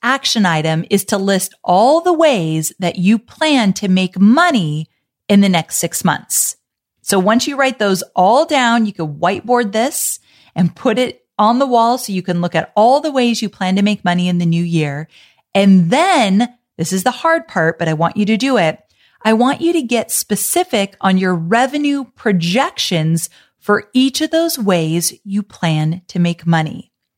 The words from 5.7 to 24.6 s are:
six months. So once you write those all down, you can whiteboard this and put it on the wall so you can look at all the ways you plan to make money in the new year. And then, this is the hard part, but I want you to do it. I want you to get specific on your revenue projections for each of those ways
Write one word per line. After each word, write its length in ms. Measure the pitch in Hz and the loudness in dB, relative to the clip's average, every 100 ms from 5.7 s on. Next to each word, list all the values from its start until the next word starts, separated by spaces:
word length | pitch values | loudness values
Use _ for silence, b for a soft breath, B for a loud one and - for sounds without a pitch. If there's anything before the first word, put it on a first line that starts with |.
| - | -6
six 260 | 170 - | -6 -2
months. 520 | 175 151 - - - - _ _ _ _ | -2 -2 -4 -4 -4 -8 _ _ _ _
So 140 | - 196 | -2 0
once 300 | 185 233 294 | 2 0 0
you 80 | 277 | -2
write 240 | 269 262 | -2 0
those 220 | 202 190 - | -2 -2 -4
all 320 | - 185 247 330 | 0 2 2 2
down, 400 | 294 240 233 220 | 0 2 2 0
you 60 | |
can 260 | 175 156 147 | -4 -8 -4
whiteboard 540 | 170 202 214 247 226 | -2 -2 0 0 0
this 480 | 214 254 - - - b b b | -2 -2 -4 -6 -8 b b b
and 220 | - 175 - | -2 -2 -2
put 240 | 220 220 | -2 0
it 240 | 254 - _ - | -2 -6 _ 0
on 220 | 208 240 | 2 2
the 80 | 277 | 2
wall 320 | 240 226 254 | 2 2 0
so 140 | - | -4
you 100 | 190 | -6
can 180 | 175 175 | -4 -2
look 140 | 175 | -2
at 180 | 165 - - | -4 -2 2
all 240 | 220 277 | 4 2
the 100 | 302 | 0
ways 320 | 269 240 226 | 0 0 0
you 60 | 208 | -6
plan 260 | - 185 | -6 -2
to 80 | 190 | 0
make 220 | 202 208 | 0 0
money 240 | 180 175 180 | -2 0 0
in 100 | 175 | 0
the 80 | 170 | 0
new 160 | 170 | 0
year. 460 | 170 165 147 143 160 b b b _ | 0 -2 -2 -6 -12 b b b _
And 380 | 196 202 190 170 | 0 4 6 4
then, 640 | 254 359 339 208 190 240 - _ - | 2 2 2 2 0 0 -6 _ -10
this 140 | 165 | -6
is 100 | 190 | -4
the 80 | 214 | -2
hard 380 | 247 330 330 330 | -2 0 0 -2
part, 300 | 196 160 165 | -2 0 0
but 100 | 165 | -4
I 40 | |
want 240 | 156 170 - | -2 -2 0
you 80 | 208 | 0
to 100 | 220 | 0
do 200 | 269 247 | 0 0
it. 240 | 165 156 _ b b b | 0 -2 _ b b b
I 100 | 220 | 0
want 280 | 220 247 - | 2 2 0
you 120 | 330 | -2
to 100 | 330 | -2
get 300 | 240 240 - | -2 -2 -2
specific 840 | - - 208 - 339 359 220 196 - | -6 -4 -4 -2 -2 -2 -2 -4 -4
on 180 | 190 190 | 0 0
your 160 | 190 | 0
revenue 720 | 180 165 226 262 294 294 285 262 | -2 0 0 0 -2 -2 -2 -6
projections 1120 | _ 233 190 170 196 311 - - 170 156 165 - b b _ | _ -2 0 0 -2 -2 -4 -4 -2 0 -2 -4 b b _
for 320 | - 208 - | -2 -2 0
each 280 | 254 269 262 | 0 0 0
of 100 | 302 | -2
those 260 | 320 339 | 0 -2
ways 560 | 330 | -2